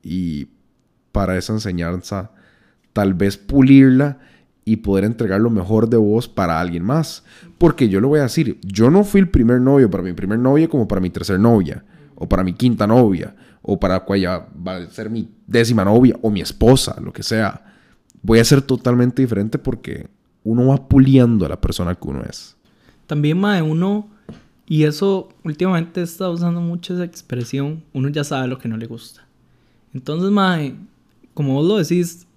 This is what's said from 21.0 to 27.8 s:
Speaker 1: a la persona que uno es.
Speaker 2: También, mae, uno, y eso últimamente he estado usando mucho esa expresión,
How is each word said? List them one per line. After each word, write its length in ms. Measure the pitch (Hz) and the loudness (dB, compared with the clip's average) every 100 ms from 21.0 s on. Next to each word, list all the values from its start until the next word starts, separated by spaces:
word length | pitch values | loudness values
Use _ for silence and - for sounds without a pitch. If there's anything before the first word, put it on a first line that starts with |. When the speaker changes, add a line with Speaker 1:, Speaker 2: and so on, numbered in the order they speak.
| 135 135 120 110 78 | 6 6 4 2 -2
Speaker 1:
a 20 | |
la 100 | - | -4
persona 340 | 92 - 87 | -4 -4 -6
que 140 | 90 - | -6 -8
uno 140 | 69 | -10
es. 340 | - - - _ _ _ _ _ _ | -10 -16 -20 _ _ _ _ _ _
Speaker 2:
También, 320 | 151 147 165 | -4 -2 0
mae, 220 | 202 196 | 0 0
uno, 480 | 156 156 185 208 208 _ - - _ _ _ | -2 -2 -2 -2 -6 _ -20 -20 _ _ _
y 180 | 151 | 0
eso 440 | 151 147 196 190 - _ | 0 0 -2 -2 -6 _
últimamente 560 | 165 151 185 175 165 180 | -12 -4 -2 -2 -4 -8
he 40 | |
estado 280 | 170 - 185 | -10 -6 -6
usando 280 | 170 175 170 | -4 -4 -4
mucho 320 | 170 170 175 | -6 -8 -8
esa 100 | 180 | -8
expresión, 760 | 175 - _ 123 117 135 143 160 | -8 -12 _ -10 -8 -6 -6 -8